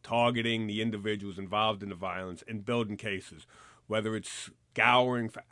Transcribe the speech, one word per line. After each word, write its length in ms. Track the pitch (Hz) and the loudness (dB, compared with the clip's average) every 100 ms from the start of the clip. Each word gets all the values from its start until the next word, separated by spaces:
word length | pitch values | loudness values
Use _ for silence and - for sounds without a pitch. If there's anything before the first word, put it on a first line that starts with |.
targeting 640 | - 117 120 120 117 113 110 | -2 2 4 4 2 0 0
the 140 | 104 | 0
individuals 580 | 113 107 107 104 101 92 | 0 0 -2 -2 -4 -8
involved 420 | 95 107 110 101 | -2 2 2 0
in 60 | 101 | -4
the 80 | 87 | -6
violence 480 | 92 90 92 85 - | -6 -4 -6 -8 -8
and 200 | 110 101 | -8 -2
building 320 | 120 107 101 | 0 0 -4
cases, 500 | 110 95 - 80 - - - - - | -4 -6 -8 -18 -20 -20 -20 -16 -4
whether 260 | 107 107 | -2 0
it's 360 | 110 - - - - _ | -4 -6 -12 -12 -18 _
scouring 560 | - 117 127 127 120 113 | 4 6 6 6 2 -2
for 140 | - - | -6 0